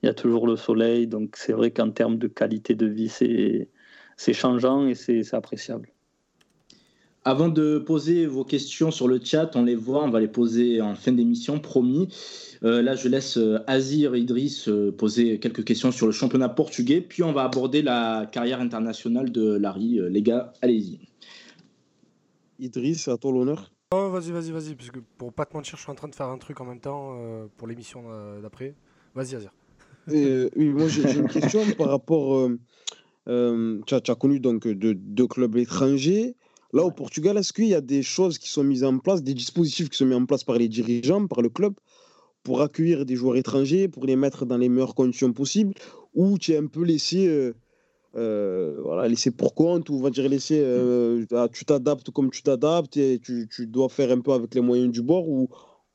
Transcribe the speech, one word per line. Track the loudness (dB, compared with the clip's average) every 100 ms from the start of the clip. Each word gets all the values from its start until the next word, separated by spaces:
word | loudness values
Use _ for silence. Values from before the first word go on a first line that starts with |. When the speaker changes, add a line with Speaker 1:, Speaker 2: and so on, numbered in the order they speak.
Speaker 1:
il | 0
y |
a |
toujours | 0 2 2 2
le | 0
soleil, | 0 2 2 2 0
donc | -2 -8 -8
c'est | -4
vrai | 0 0
qu'en | 2 -2
termes | 0 0 0
de | -2
qualité | -2 -2 -2 -2
de | 0 0
vie, | 0 -6
c'est, | 0 0 2 0 0 -4 _ -20 -20 -20 _
c'est | -2
changeant | 0 2 2 2 2 2
et | -2
c'est, | 0 0
c'est | 0 -4
appréciable. | -6 -12 -10 -12 -12 _ _ _ _ _ _ _ _ -20 _ _ _ _ -2
Speaker 2:
Avant | 2 2
de | 2 2 2
poser | 0 -2 2 2 2
vos | -2 -2
questions | -4 -4 -2 -2
sur | 2 2
le | 2
chat, | 2 0 0 2
on | 2
les | 0
voit, | 0 -2 2
on |
va | 2
les | 0
poser | 2 2 2 2 2
en | 0 -2
fin | 0
d'émission, | 2 2 0 -2 -6
promis. | 0 0 2 2 -2 -4 -18 -18 -20 -4
Euh, | 0 2
là, | 2 0
je | 0
laisse, | 0 -2 0
euh, | 2 0 0
Azir | 0 2 0 2 2
et |
Idriss, | 0 0 -2 -4 -2
euh, | 0 0
poser | 0 -2 2 2 2
quelques | -4 -6 -2
questions | 0 0
sur | 2 0
le |
championnat | 2 0 0 0
portugais, | 0 -2 -2 0 0
puis | 0 -2
on | 0
va | 0
aborder | 0 0 0 0
la | 0 0 0 -2 -4
carrière | -4 -4 -2
internationale | -4 -4 -6 -6 -2 -2 -2
de | 0 2 2
Larry. | 0 -2 -2 0
Euh, | 2
les | 2
gars, | 2 2 -2 -2
allez-y. | 2 2 0 -10 -20 _ -20 -20 -20 -20 _ _ _ _ _ _ _ _ _ _
Speaker 3:
Idriss, | -10 -4 -4 -4 -4
à | -4
toi | 0
l'honneur. | 0 0 -2 -8 _ _
Speaker 4:
Oh, | -2 -2
vas-y, | -4 -6
vas-y, | -8 -8
vas-y, | -10 -10 -14
parce | -16
que | -18 -18 _
pour | -16
pas | -8 -8
te | -8
mentir, | -14 -16
je |
suis | -16
en | -14
train | -14
de | -10
faire | -10
un | -10
truc | -14 -14
en | -14
même | -12
temps, | -10 -10 -10 -12
euh, | -12 -12 -14 _
pour | -14
l'émission, | -14 -16 -20 -18
euh, | -16 -16 -16
d'après. | -18 -14 -16 -16 _ _ _ -10
Vas-y, | -10 -10
Azir. | -14 _ _ _ _ -20 -2
Speaker 3:
Euh, | 2 2 2 0 2
oui, | 2
moi | 2 0
j'ai, | 2 2
j'ai | 2
une | 0
question | 2 2 2 0
Speaker 4:
<laughs> | 0
Speaker 3:
par | 2
rapport, | 0 2 2 4 2
euh, | 2 0 _ _ -16 -16 _ _ -4
euh, | 0 2 2 0 -4 -2
tu |
as, | -2
tu | 0
as | 0
connu | 2 2
donc | 2 0 0
deux, | 0 0 0
deux | -4 0 0
clubs | 2 0 0
étrangers. | 0 0 2 2 2 0 0 -6 _ _ _
Là, | 2
au | 2
Speaker 4:
Ouais. | -2
Speaker 3:
Portugal, | -10 -2 0 2
est-ce | -2
qu'il | 0 2
y | 2
a |
des | 2 -2
choses | -2 0 0 0
qui | -6
sont | 0
mises | 2 2
en | 2 2
place, | 2 0
des | 0
dispositifs | -6 -4 0 0 0 -6
qui | 0
sont | 2
mis | 2
en | 2
place | 0
par | 0 0
les | 0
dirigeants, | 0 -2 -2 2 0 0
par | 0
le | 0
club, | 2 -2 -2 _ _ _ _ _ _
pour | -6 -2
accueillir | -2 0 0 2 0
des | 0
joueurs | 2 0
étrangers, | 0 0 2 2 2
pour | -2 0
les | 2
mettre | 2 0 -2
dans | 0
les | 2
meilleures | 2 0 2
conditions | 0 2 -2
possibles, | 0 -2 0 0 -2 -16 -20 -10
ou | 0 2 2
tu | 2
es | 0
un | 0
peu | -4
laissé, | 0 0 0 0 2
euh, | 2 0 -4 _ _ _ _ _ -6
euh, | -4 -2 -2 -2 -4 -4
voilà, | -4 -2 0
laissé | 0 -2
pour | 0 -2 2
compte, | 2 2 -2
ou | -2
on |
va | -2
dire | 0 0
laissé, | 0 0 2
euh, | 2 2 2 2 2 0 0
ah, | 0 -2
tu | -4 0
t'adaptes | 2 2 -2 -4
comme | -2 -2
tu | 0
t'adaptes, | 0 2 2 2 0 0
et | 2 0
tu, | -2 -8 -8
tu | -10 -6
dois | 0 0
faire | 2 2
un | 2
peu | 2
avec | 0 0
les | 0
moyens | 2 4 2
du | 0
bord, | 0 0 2
ou | 0 -2 -4 -20 _ _